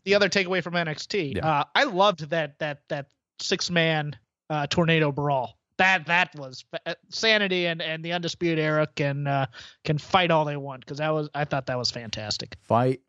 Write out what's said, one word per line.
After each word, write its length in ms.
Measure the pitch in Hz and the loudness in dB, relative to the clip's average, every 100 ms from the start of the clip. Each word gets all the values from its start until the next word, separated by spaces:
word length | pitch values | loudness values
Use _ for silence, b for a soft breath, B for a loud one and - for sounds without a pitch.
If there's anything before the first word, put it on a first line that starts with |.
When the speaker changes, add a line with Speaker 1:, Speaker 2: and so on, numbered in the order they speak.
Speaker 1:
the 100 | 190 202 | 0 2
other 120 | 196 | 2
takeaway 340 | 196 180 185 | 0 0 -4
from 140 | 175 175 | -2 -4
N 100 | 160 | -4
X 180 | 147 - | -6 -6
T, 260 | 208 143 170 | -4 -4 -2
Speaker 2:
Yeah. 100 | 160 143 | 0 0
Speaker 1:
uh, 40 | 147 | 0
I 100 | 214 | 0
loved 460 | 277 180 202 170 151 | 2 4 2 2 -4
that, 280 | 165 151 - | -4 -4 -6
that, 240 | 151 139 _ | -6 -6 _
that 180 | 151 139 _ _ - | -8 -8 _ _ -12
six-man, 760 | - 185 - 175 160 156 147 - _ _ - | -4 -2 0 2 2 2 -2 -8 _ _ -6
uh, 160 | 151 143 | -4 0
tornado 460 | - 165 160 147 | 2 4 4 2
brawl. 440 | 135 143 139 113 - _ - | 0 0 0 -2 -10 _ 2
That, 280 | 185 185 156 | 4 4 2
that 280 | 175 180 | 2 2
was 300 | 147 131 127 - | -2 -14 -14 -12
fa-, 80 | 170 | -10
uh, 100 | 165 170 _ | -8 -10 _
Sanity 560 | - 226 214 196 185 170 | -2 2 4 2 0 0
and, 140 | 165 | -2
and 240 | 160 160 | -4 -6
the 80 | 165 | -4
Undisputed 460 | 175 165 - 170 160 | -4 -4 -2 0 2
Era 300 | 156 151 151 - | 2 2 0 0
can, 320 | 143 139 143 | -2 -2 0
uh, 180 | 139 131 B B B | 0 -2 B B B
can 140 | - 147 | -2 -2
fight 340 | - 190 175 | 2 2 4
all 120 | 160 | 2
they 120 | 151 143 | 2 -4
want, 280 | 139 127 | -8 -12
'cause 140 | 127 143 | -12 -4
that 120 | 156 | -2
was, 180 | 156 151 | -2 -2
I 100 | 143 | -4
thought 220 | 147 139 135 | -2 -2 -2
that 120 | 123 | -4
was 140 | 117 | -4
fantastic. 640 | 120 113 110 107 - 113 - | -6 -8 -8 -6 -6 -8 -16
Speaker 2:
Fight 380 | _ 110 131 131 | _ 2 4 0